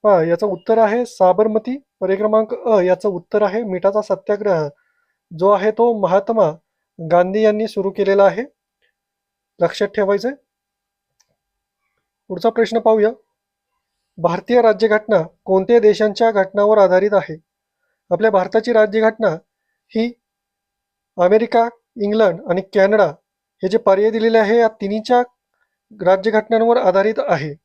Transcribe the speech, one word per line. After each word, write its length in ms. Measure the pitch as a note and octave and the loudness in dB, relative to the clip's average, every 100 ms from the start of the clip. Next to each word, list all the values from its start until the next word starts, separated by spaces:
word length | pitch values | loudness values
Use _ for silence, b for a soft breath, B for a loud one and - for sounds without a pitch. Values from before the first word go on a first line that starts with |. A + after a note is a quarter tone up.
पहा, 200 | G#3+ F#3 | 2 2
याचं 240 | E3 E3+ G#3+ | 2 -2 -2
उत्तर 320 | F3+ - A3+ | -6 -2 0
आहे 280 | G#3+ A#3 A#3+ | 2 0 -6
साबरमती, 720 | - F#3 F#3 G#3+ G#3+ A3+ C4+ _ _ | 0 2 2 0 -2 -6 -10 _ _
पर्याय 160 | F#3 F#3+ | -4 -2
क्रमांक 380 | G#3+ G#3+ A3 - C4 | 0 0 -2 -6 -2
अ 120 | G#3+ | 0
याचं 280 | F3+ F3+ G#3 | 2 0 -2
उत्तर 340 | F3 _ G#3 | -6 _ -2
आहे. 200 | G3+ G#3 | -2 -4
मिठाचा 400 | A3+ F#3 F#3+ G3+ | -6 -2 0 0
सत्याग्रह 680 | G#3 F#3+ - G#3 G3+ E3+ D3 _ _ _ _ _ _ D#3+ | -2 -6 -4 -4 0 -2 -4 _ _ _ _ _ _ -2
जो 120 | F#3+ | 2
आहे, 200 | G3+ G#3 | 2 0
तो 300 | G#3+ A#3+ A3 | 0 0 0
महात्मा 520 | F#3 F#3+ G3 A3 E3 D#3+ _ _ _ - E3 | 0 0 0 0 0 -2 _ _ _ -14 0
गांधी 300 | F3 F3+ G#3 | 0 2 2
यांनी 260 | G#3+ G#3+ A3 | 0 0 -4
सुरू 220 | G#3 G3 | -4 -6
केलेला 340 | G3 F#3+ G3 | -4 0 2
आहे, 200 | G3 F#3+ C#4 _ _ _ _ _ _ _ _ _ _ _ | 2 0 -10 _ _ _ _ _ _ _ _ _ _ _
लक्षात 280 | E3+ - G3+ | -4 -2 -4
ठेवायचंय. 440 | G#3+ G3 G3+ A#3 C#4 _ _ _ _ _ _ _ _ _ _ _ _ _ _ _ _ _ _ _ | -2 -2 -2 -4 -10 _ _ _ _ _ _ _ _ _ _ _ _ _ _ _ _ _ _ _
पुढचा 220 | F3+ A3+ | -4 -4
प्रश्न 280 | A3+ A3+ A3+ | -2 -2 0
पाहूया, 320 | A3+ A3 G#3 - _ _ _ _ _ _ _ _ _ - | 0 2 0 -4 _ _ _ _ _ _ _ _ _ -6
भारतीय 440 | E3 E3+ - A#3+ | -4 -4 0 2
राज्यघटना 600 | A3+ G#3 A3 G#3+ G#3+ G3+ D#3 _ | 2 2 0 0 0 -2 -2 _
कोणत्या 360 | - F#3+ F#3 A#3 | -2 -2 2 4
देशांच्या 500 | G#3 G3+ G#3+ G3 A3+ | 4 2 -2 0 0
घटनावर 480 | G#3 F#3+ G3+ G#3 G#3+ | 0 -2 0 2 4
आधारित 320 | F#3+ F#3 G#3 | 4 4 2
आहे? 240 | G3+ - D#3+ _ _ _ _ _ _ _ | -2 -2 -16 _ _ _ _ _ _ _
आपल्या 200 | F3 A3 | -2 2
भारताची 420 | G3 F3+ A3 A3+ | 0 0 -2 0
राज्यघटना 560 | A3+ G#3+ G#3+ A3 A3 G#3+ D#3+ _ _ _ _ _ | 0 2 2 -2 0 -4 -4 _ _ _ _ _
ही 240 | A3 A#3+ A#3+ _ _ _ _ _ _ _ _ _ - | -6 -6 -8 _ _ _ _ _ _ _ _ _ -2
अमेरिका, 520 | F3+ G#3+ A#3 A#3 A#3 _ _ - | 2 2 2 0 -2 _ _ -8
इंग्लंड 380 | G3+ G#3+ G#3 E3 A#3 | -4 0 0 -2 -6
आणि 120 | F3+ F#3+ | -6 -2
कॅनडा 340 | G#3 F#3+ G#3 E3+ D3 _ _ _ _ | 0 2 2 0 -2 _ _ _ _
हे 60 | F#3+ | -4
जे 100 | G#3+ | -2
पर्याय 320 | - F#3+ G#3+ | 0 2 0
दिलेले 280 | A3 A3+ A3+ | 0 0 2
आहे, 200 | G3+ A#3 | 2 2
या 100 | A3+ | 0
तिन्हीच्या 540 | A3 G3 G#3+ A3 B3 B3 _ _ _ _ _ _ G#3+ | -2 -8 -8 0 0 0 _ _ _ _ _ _ -4
राज्यघटनांवर 760 | F3+ F#3+ G3+ G#3+ G#3+ A3+ A#3 A#3 | 0 0 0 -2 0 0 2 2
आधारित 380 | G3+ F#3+ G#3 A3 | 2 0 0 -2
आहे. 360 | C#4 E3 D3+ D3 | -2 -4 -4 -12